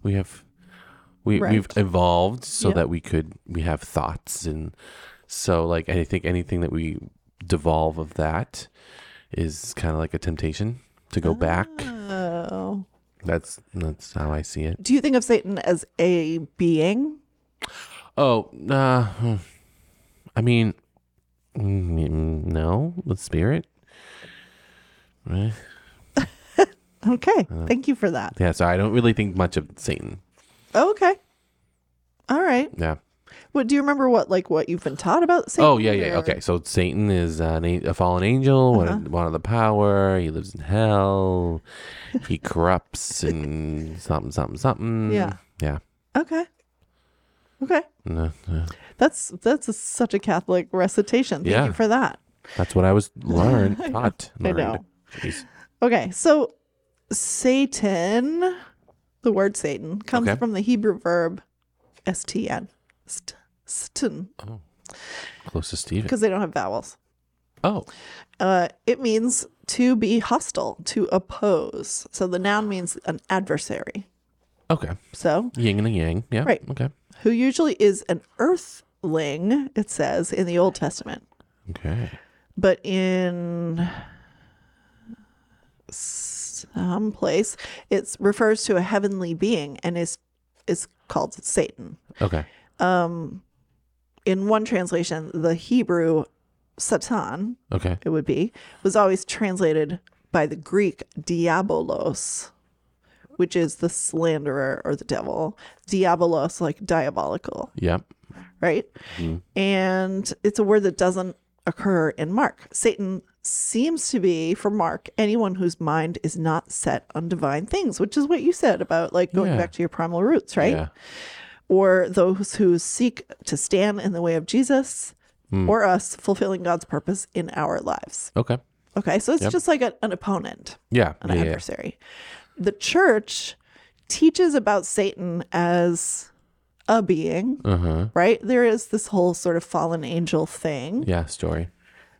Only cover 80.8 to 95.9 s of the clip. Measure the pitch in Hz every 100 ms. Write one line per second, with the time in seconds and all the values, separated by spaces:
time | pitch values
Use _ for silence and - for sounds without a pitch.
80.8 | 180 - - - _ _ _ _ 98 85
81.8 | - 113 120 - _ _ _ - 190 185
82.8 | - 190 185 185 180 175 175 170 170 165
83.8 | 175 - - - _ _ _ _ _ _
84.8 | _ _ 226 226 214 _ _ _ _ _
85.8 | - - - - - - - - - 180
86.8 | 180 180 214 208 - 160 226 - - -
87.8 | - 196 - - 196 202 220 214 - 190
88.8 | 180 208 196 190 175 165 190 160 143 139
89.8 | 170 175 165 - _ _ _ _ - 175
90.8 | - _ _ - 147 - - - - -
91.8 | 87 - _ - 101 80 76 _ _ _
92.8 | 180 180 170 170 160 190 _ _ _ _
93.8 | _ _ _ _ - 185 202 220 220 202
94.8 | 180 170 175 160 156 165 165 165 - 247
95.8 | 226